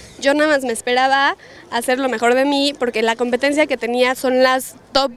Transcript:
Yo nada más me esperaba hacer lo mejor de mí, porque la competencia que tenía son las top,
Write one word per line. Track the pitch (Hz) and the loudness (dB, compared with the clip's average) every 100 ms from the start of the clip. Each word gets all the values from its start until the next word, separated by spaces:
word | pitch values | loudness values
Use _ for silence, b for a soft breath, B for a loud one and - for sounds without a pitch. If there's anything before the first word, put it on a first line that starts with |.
| B - | B -4
Yo | 277 | 0
nada | 294 311 | 2 2
más | 285 | 2
me | 254 | 0
esperaba | 226 247 254 262 269 285 294 B B B | -4 -2 0 2 2 0 -2 B B B
hacer | 233 247 254 | -6 -2 -2
lo | 262 | -2
mejor | 220 233 | 0 2
de | 254 | 2
mí, | 277 285 285 285 | 2 0 -2 -2
porque | 233 220 | -4 0
la | 226 | -2
competencia | 226 247 240 277 294 302 | -2 -2 -2 0 0 -2
que | 254 | -2
tenía | 226 247 254 262 | -4 0 0 0
son | 254 254 | 0 2
las | 262 262 - - - | 2 2 -4 -16 -4
top, | 269 269 | -2 -2